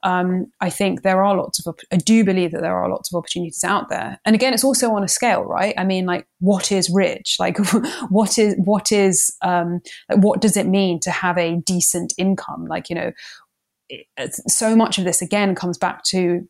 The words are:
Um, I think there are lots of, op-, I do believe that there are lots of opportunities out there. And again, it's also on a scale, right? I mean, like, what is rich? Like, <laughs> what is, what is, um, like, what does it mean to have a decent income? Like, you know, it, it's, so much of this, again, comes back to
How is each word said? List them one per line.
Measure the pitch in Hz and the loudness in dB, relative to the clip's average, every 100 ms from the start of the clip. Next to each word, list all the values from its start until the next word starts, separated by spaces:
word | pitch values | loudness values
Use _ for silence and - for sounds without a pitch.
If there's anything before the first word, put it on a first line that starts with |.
Um, | 185 180 180 185 - _ | 0 0 0 0 -4 _
I | 185 | -6
think | - 196 170 | -2 -2 0
there | 196 185 | 0 2
are | 196 190 | 2 2
lots | - - | -2 -6
of, | - | -8
op-, | 160 - | -12 -2
I | 185 | -2
do | - 226 | 4 4
believe | 196 185 175 | 6 2 0
that | 170 | -2
there | 165 180 | -2 -2
are | 185 | -2
lots | 185 - | -4 -4
of | 175 | -6
opportunities | 165 - 175 - | -6 -6 -6 -4
out | 180 196 - | -2 -2 -2
there. | - - 196 - | -8 -8 -6 0
And | 220 | 2
again, | 254 | 2
it's | 262 | 2
also | 269 240 240 | 2 2 0
on | 214 | 0
a | 196 | -2
scale, | - 240 190 | 0 0 0
right? | - - 202 - | -2 -2 -2 0
I | |
mean, | 185 190 185 | -2 0 -2
like, | 180 - _ | -4 -8 _
what | 180 196 - | 2 2 2
is | 196 175 | 0 2
rich? | 180 185 - - - | 2 2 -2 -6 -2
Like, | - 185 196 214 | -2 0 0 0
<laughs> | 285 - 254 | -2 -6 0
what | 190 208 - | 2 2 4
is, | 208 196 | 2 2
what | 185 208 - | 2 2 2
is, | 208 196 180 - - | 2 4 2 -2 -2
um, | 175 175 170 175 - - _ | -2 0 0 -4 -8 -20 _
like, | 214 | 4
what | 202 - | 4 4
does | 220 202 | 0 0
it | 180 | 0
mean | 196 190 170 | 2 2 0
to | - | -4
have | - 185 175 | -2 -2 0
a | 170 175 | 0 -2
decent | - 180 - 180 180 - | -2 -2 0 -2 -6 -2
income? | 190 190 - - 165 | 0 -2 -4 -12 -8
Like, | 170 - | -8 -6
you | 170 | -6
know, | - - - - _ _ _ _ _ | -6 -10 -20 -20 _ _ _ _ _
it, | 131 - - | -20 -18 -12
it's, | 127 - - | -10 -10 -4
so | - 220 226 | 0 4 4
much | 226 - | 4 0
of | |
this, | 180 165 | -2 -2
again, | 170 208 202 | -2 0 0
comes | 180 180 175 | 0 -4 -2
back | 180 - - | -4 -4 -4
to | 185 180 175 180 | 0 0 0 -4